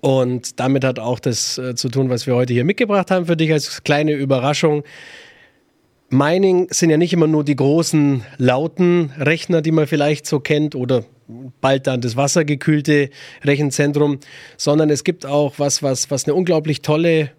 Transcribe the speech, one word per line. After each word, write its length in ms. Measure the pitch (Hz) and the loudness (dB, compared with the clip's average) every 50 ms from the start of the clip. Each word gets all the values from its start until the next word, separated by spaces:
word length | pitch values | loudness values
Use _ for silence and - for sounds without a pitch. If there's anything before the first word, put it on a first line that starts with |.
Und 600 | - 139 135 131 127 123 123 123 120 - - - | 2 2 2 2 2 0 -2 -6 -8 -10 -8 -4
damit 240 | 123 131 135 139 127 | -2 0 0 0 0
hat 140 | 131 127 123 | -2 -2 -2
auch 200 | 110 117 123 113 | -4 -6 -6 -4
das, 380 | - 139 120 - - - - | -2 -4 -4 -4 -4 -6 -6
äh, 180 | - 127 127 123 | -8 -8 -8 -8
zu 140 | 117 - 131 | -6 -6 -4
tun, 220 | 117 135 131 131 | -2 -2 -2 -2
was 160 | 123 117 - | -2 -4 -2
wir 80 | - 127 | 0 0
heute 180 | 123 127 123 123 | 0 0 2 0
hier 120 | 120 123 | 0 2
mitgebracht 460 | 160 208 - 247 208 202 202 180 - | 0 2 0 0 2 2 0 2 2
haben 140 | 190 185 175 | 0 0 2
für 120 | 165 175 | 0 0
dich 140 | 160 160 156 | 0 2 2
als 320 | 156 151 143 - - - _ | 2 0 0 -4 -12 -10 _
kleine 300 | - 147 147 151 156 151 | 0 0 2 2 0 0
Überraschung. 720 | 139 139 135 135 131 120 139 151 - - 160 151 147 143 - - - - - - - - - - _ - _ _ _ _ _ _ _ _ _ _ _ _ _ | 0 0 0 0 0 2 0 -2 2 2 0 0 0 -4 -8 -18 -20 -20 -20 -20 -20 -20 -20 -20 _ -20 _ _ _ _ _ _ _ _ _ _ _ _ _
Mining 560 | - 131 139 147 165 190 196 190 185 180 185 175 | 0 2 2 2 2 2 2 2 2 2 0 -2
sind 200 | - - 175 170 | -2 0 2 2
ja 80 | 156 151 | 4 2
nicht 160 | 170 170 180 | 2 0 2
immer 140 | 170 160 156 | 2 2 2
nur 160 | 156 151 151 | 2 0 0
die 120 | 143 147 | 0 0
großen, 640 | 123 135 139 147 165 165 - - 156 147 143 139 127 110 - - | 0 2 2 2 2 0 0 2 2 2 2 2 0 -4 -10 -6
lauten 760 | - 127 127 123 127 156 165 165 - 185 175 175 175 170 143 131 151 | 0 2 2 2 2 -2 -4 -2 0 2 4 4 2 0 -2 -4 -4
Rechner, 440 | 147 147 160 160 - - 180 165 151 | 0 0 0 -2 -2 -2 -2 0 0
die 100 | 160 160 | 2 2
man 140 | 160 151 | 2 2
vielleicht 400 | 139 - 151 143 147 151 143 - | 2 0 0 2 0 0 -2 -4
so 120 | - - 143 | -4 -4 -4
kennt, 360 | 139 - 151 147 151 151 147 | 0 0 0 0 0 -2 -2
oder 300 | 135 127 120 131 120 110 - _ _ _ _ 117 120 135 131 - _ - | -6 -2 0 0 -2 -2 -4 _ _ _ _ -20 -18 -18 -20 -18 _ 0
bald 240 | 135 135 139 135 | 0 0 2 0
dann 160 | 139 131 127 120 | -2 -2 -2 -4
das 120 | 123 113 | -4 -2
wassergekühlte 960 | 123 139 143 - 175 160 147 147 135 - - 156 151 143 147 151 147 143 131 - - - - - - - | -2 -2 0 2 0 0 0 -2 -2 0 0 0 0 2 2 2 2 2 -2 -6 -18 -20 -20 -20 -6 -2
Rechenzentrum, 760 | 139 143 139 151 143 135 - 147 143 143 147 147 147 147 139 - - - - - - - _ | 0 0 0 0 -2 0 0 0 0 2 0 0 0 0 -4 -8 -18 -20 -20 -20 -20 -14 _
sondern 320 | - 151 143 151 156 151 | -2 0 2 2 4 2
es 120 | 151 135 - | 2 0 0
gibt 220 | - 170 - - | -4 -4 -4 -6
auch 300 | 139 143 147 147 139 131 | -4 0 0 0 0 -2
was, 260 | - 147 143 135 - - | -2 -2 -2 -2 -2 -2
was, 280 | 139 135 127 - - | -2 -2 -2 -4 -4
was 160 | 147 131 - | -4 -4 -2
eine 80 | - 143 | -2 -2
unglaublich 480 | 175 190 170 175 156 156 156 147 - - | 0 0 0 0 0 0 -2 -4 -4 -2
tolle 480 | - 151 156 170 170 165 160 151 135 - | -2 0 0 2 2 2 0 0 -2 -8